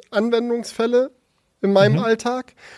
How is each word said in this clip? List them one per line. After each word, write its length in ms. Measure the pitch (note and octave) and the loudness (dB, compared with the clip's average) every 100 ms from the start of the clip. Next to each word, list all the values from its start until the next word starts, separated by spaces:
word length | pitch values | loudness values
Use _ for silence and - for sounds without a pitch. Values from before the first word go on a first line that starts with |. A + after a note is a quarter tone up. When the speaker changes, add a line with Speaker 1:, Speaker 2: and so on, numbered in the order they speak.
| - | -8
Speaker 1:
Anwendungsfälle 1000 | G#3+ A3+ A#3 A#3+ A#3+ A3 - A#3 A#3+ C4 _ _ _ _ - | -4 0 0 -2 -4 -6 -4 0 0 -2 _ _ _ _ -6
in 120 | G3 | 2
meinem 200 | G3 G3 | 4 4
Speaker 2:
Mhm. 40 | D3+ | 2
Speaker 1:
Alltag. 500 | A3+ A3+ A#3+ B3+ - _ - | 0 -2 -2 -6 -10 _ -20